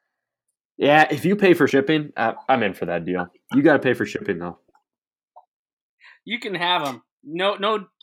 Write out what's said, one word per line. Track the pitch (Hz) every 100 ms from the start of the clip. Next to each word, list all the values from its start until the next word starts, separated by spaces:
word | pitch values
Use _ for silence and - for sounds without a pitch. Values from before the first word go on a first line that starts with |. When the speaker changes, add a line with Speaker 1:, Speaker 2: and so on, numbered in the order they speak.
| _ _ _ _ _ _ _ -
Speaker 1:
Yeah, | 135 151 156
if | 147 160
you | 202
pay | 196
for | 170 175
shipping, | 139 135 156 151 -
uh, | 113 - -
I'm | 233
in | 113
for | - 87
that | 85 85
deal. | 90 90 _ -
You | 127
gotta | 147 135
pay | 131
for | 120 107
shipping, | - - 87
though. | 87 85 _ _ _ _ _ _ _ - _ _ _ _ _ _ - _
Speaker 2:
You | - 233
can | 233 175
have | 175 180 143
'em. | 123 _ _
No, | - 170 196 196
no, | 202 214 190 _